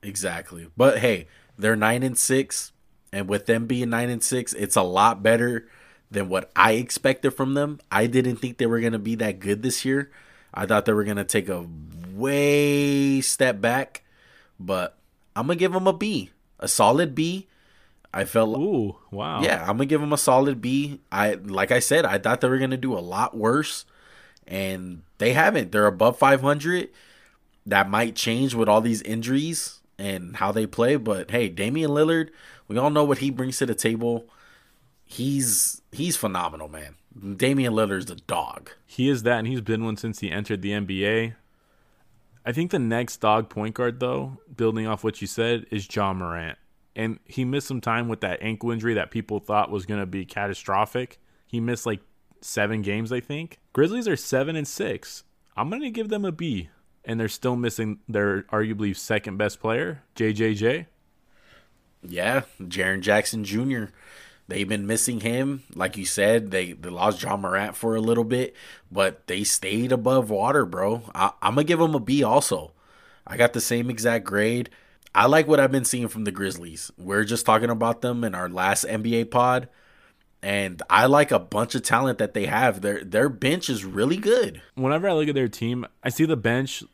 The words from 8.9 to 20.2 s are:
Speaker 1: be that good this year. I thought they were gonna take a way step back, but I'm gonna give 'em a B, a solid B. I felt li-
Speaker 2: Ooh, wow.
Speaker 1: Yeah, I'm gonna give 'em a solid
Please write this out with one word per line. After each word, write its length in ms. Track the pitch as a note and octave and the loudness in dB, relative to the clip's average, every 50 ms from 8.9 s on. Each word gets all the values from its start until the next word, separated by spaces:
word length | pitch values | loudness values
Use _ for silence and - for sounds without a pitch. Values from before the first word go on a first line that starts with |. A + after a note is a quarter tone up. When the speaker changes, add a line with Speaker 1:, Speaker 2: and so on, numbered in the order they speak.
| A2+ A2 | -2 -2
Speaker 1:
be 160 | G2+ A2+ A#2 | -4 -4 -4
that 220 | A2 A2+ G#2+ F#2+ F#2+ | -2 -2 -4 -4 -4
good 240 | F#2 G2+ G2+ G#2 A2 | 0 -2 -2 0 0
this 220 | C3 B2+ - - | -2 -2 -2 0
year. 260 | C3+ C3 C#3 C#3 C#3 _ - - - - - _ _ - | 0 0 0 -2 -6 _ -20 -20 -20 -20 -20 _ _ -8
I 140 | F#2+ F#2+ | -6 0
thought 180 | F#2+ A2 G#2 G2+ | 2 2 2 4
they 80 | - G#2+ | 4 2
were 120 | G#2 G#2 | 2 2
gonna 200 | G2+ G#2 G2+ G2 | 0 -2 -4 -4
take 240 | - - - F2 G2+ | 0 -2 -2 0 -2
a 180 | F#2+ F2 E2+ E2+ E2 D#2 D2+ D#2 D#2+ E2 E2+ F2+ F#2 | -6 -6 -6 -10 -14 -16 -16 -16 -16 -16 -14 -14 -8
way 1040 | G2 A#2 C3+ C#3 C#3+ C#3+ C#3+ C#3+ D3 D3 C#3+ C#3+ C#3+ C#3+ C#3+ C#3+ C#3 C#3 C#3 C#3 C3+ | -4 -2 0 2 2 4 4 4 4 4 4 2 2 2 2 2 2 2 2 2 2
step 400 | C3+ - - - C#3 B2+ A#2 G2 | 0 0 0 2 2 2 2 2
back, 440 | G2 A#2 A#2+ C3 C3+ - _ - _ _ _ _ _ _ _ - _ _ _ _ | 0 0 0 0 -2 -4 _ -20 _ _ _ _ _ _ _ -20 _ _ _ _
but 400 | F#2 F2+ G2 F#2 F2+ F2 _ _ _ _ _ _ _ _ _ | -6 -4 -2 -2 -2 -4 _ _ _ _ _ _ _ _ _
I'm 120 | - A#2 | -6 -2
gonna 100 | C#3 F3 | -2 0
give 180 | E3+ F3+ F#3 F3 | 0 0 0 0
'em 120 | F#3 F#3 | 2 2
a 60 | F#3+ F#3+ | 2 2
B, 380 | F3+ G#3 G#3+ G#3+ C#3+ - - _ _ _ _ _ _ | 2 -2 -2 -2 -4 -6 -8 _ _ _ _ _ _
a 100 | - - | -4 -4
solid 460 | - - A2+ G#2 A#2+ D3 F3 D#3+ C3 | 2 4 6 6 6 4 2 0 0
B. 340 | D3 D#3+ E3 F3 F#3+ G3 _ _ _ _ _ _ _ _ _ _ _ _ _ - | -2 -2 -2 -2 -6 -10 _ _ _ _ _ _ _ _ _ _ _ _ _ -4
I 120 | - G2 | -4 -4
felt 260 | F#2 - A#2 A2+ A2 | 0 2 2 2 4
li- 140 | A2+ C3 D3+ | 2 0 0
Speaker 2:
Ooh, 320 | G3+ G#3 C#3 A2 G2+ F#2 - _ _ | 2 2 2 0 0 -4 -8 _ _
wow. 320 | - G2 G#2+ - - - - | -10 -8 -6 -6 -2 -2 0
Speaker 1:
Yeah, 200 | - E2+ F2+ E2 | 0 0 0 0
I'm 140 | F2+ G#2 | -2 0
gonna 100 | A2+ C#3 | 0 0
give 160 | C#3 D#3 D3+ D3 | 0 0 0 0
'em 100 | D3 D3 | 0 0
a 60 | |
solid 420 | - | 0